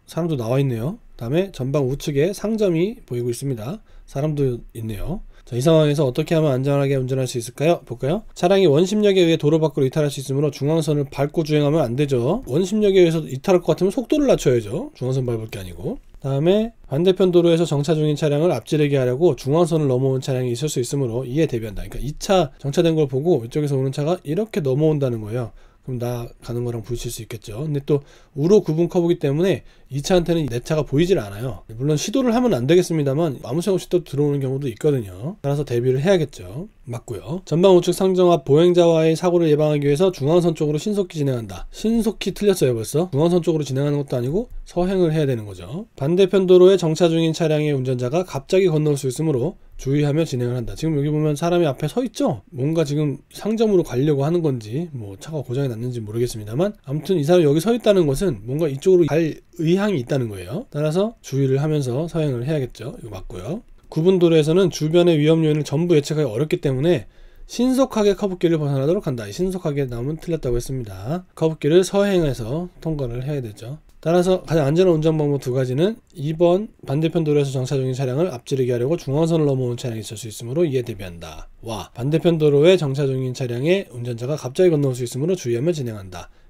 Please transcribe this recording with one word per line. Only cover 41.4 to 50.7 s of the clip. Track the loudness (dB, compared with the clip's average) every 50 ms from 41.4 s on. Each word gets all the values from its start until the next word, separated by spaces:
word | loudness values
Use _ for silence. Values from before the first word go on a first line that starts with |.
| -6 -8 -10 -12 -12 -14
신속히 | -10 -4 -2 0 0 0 0 0 -2 -4 -4 -6 -4
틀렸어요, | 0 0 0 2 2 2 0 0
벌써. | 0 -4 -2 -2 -2 -2 0
중앙선 | 0 0 2 2 2 2
쪽으로 | 2 0 0 -2 -2
진행하는 | -4 -2 -2 -2 0 -2
것도 | -2 -2 -4 -4
아니고 | -4 -4 -2 -2 -4 -4 -6 -8 -14 -14
서행을 | -8 -4 -2 -2 0 2 2 2 2 2
해야 | 2 0
되는 | 0 0 -2 -4
거죠. | -8 -12 -14 -14 -12 -12 -12 -12 -14 _
반대편 | -6 -2 0 4 4 4 4 4 2 4
도로에 | 6 8 10 10 8 8
정차 | 6 4 0 2 2 2 2
중인 | 4 2 2 0 0
차량의 | 0 0 0 2 2 2 0 0
운전자가 | 0 0 -2 -2 -2 -2 -2 -2 -2 -2
갑자기 | -4 -6 -10 -4 0 2 4 4 4
건너올 | 2 2 2 2 0 0
수 | -2 -4
있으므로 | -4 -2 0 0 0 0 -2 -2 -4 -8 -14 -20 -18 -10
주의하며 | -4 -2 0 2 2 2 2 0 0
진행을 | -2 -2 -2 -2 -2 -2
한다. | -4 -6 -6